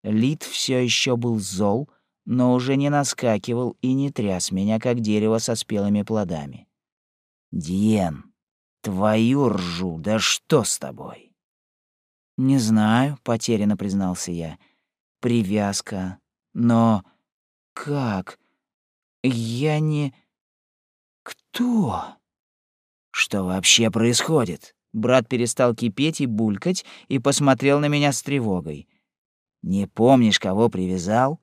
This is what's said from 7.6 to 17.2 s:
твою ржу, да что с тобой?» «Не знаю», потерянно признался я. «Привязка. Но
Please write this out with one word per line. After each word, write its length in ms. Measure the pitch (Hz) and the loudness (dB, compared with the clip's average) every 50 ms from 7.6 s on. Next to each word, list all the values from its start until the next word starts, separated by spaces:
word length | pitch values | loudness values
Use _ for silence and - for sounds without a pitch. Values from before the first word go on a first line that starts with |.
| 80 80 92 95 104 110 110 104 92 85 76 65 - _ _ _ _ _ _ _ _ _ _ _ | -6 -4 -2 0 2 2 2 2 0 -2 -4 -8 -14 _ _ _ _ _ _ _ _ _ _ _
твою 680 | - 107 95 92 101 107 110 110 113 120 135 143 139 117 | -8 -6 -2 0 0 2 2 2 2 2 2 2 2 0
ржу, 480 | 101 95 90 87 85 85 92 90 82 | 0 -2 -4 -6 -6 -6 -6 -6 -6
да 220 | 80 78 101 110 110 | -6 -4 -4 -2 -2
что 440 | 95 - - - _ _ 165 135 104 | 0 -2 -2 -4 _ _ 0 2 2
с 140 | - - | 0 -4
тобой?» 560 | - - 67 - - 71 - - - _ _ _ _ _ _ _ _ _ _ _ _ _ _ _ _ _ _ _ _ _ _ _ | -6 -8 -12 -14 -14 -16 -16 -16 -18 _ _ _ _ _ _ _ _ _ _ _ _ _ _ _ _ _ _ _ _ _ _ _
«Не 220 | - 131 135 139 135 | 0 2 4 4 4
знаю», 580 | 113 110 110 107 107 107 110 120 135 147 143 - _ | 4 4 4 4 4 4 4 2 2 0 -2 -6 _
потерянно 540 | - 117 113 - - 113 104 104 104 104 | -2 -2 -2 0 0 0 2 2 0 0
признался 540 | 90 98 101 95 101 95 90 90 - - 87 | -2 -2 -2 -2 0 -2 -2 -4 -4 -6 -8
я. 280 | 87 85 82 80 85 _ _ _ _ _ _ _ _ _ _ _ _ _ | -6 -6 -8 -10 -12 _ _ _ _ _ _ _ _ _ _ _ _ _
«Привязка. 1000 | - 120 120 117 107 92 104 107 101 101 98 - - - 107 95 92 92 95 _ _ _ _ _ _ _ _ | -2 0 2 2 2 0 0 0 0 0 -2 -6 -8 -8 -8 -6 -6 -8 -10 _ _ _ _ _ _ _ _
Но 500 | - 120 117 117 117 117 117 110 98 - _ _ _ | 0 2 4 4 4 4 4 2 0 -2 _ _ _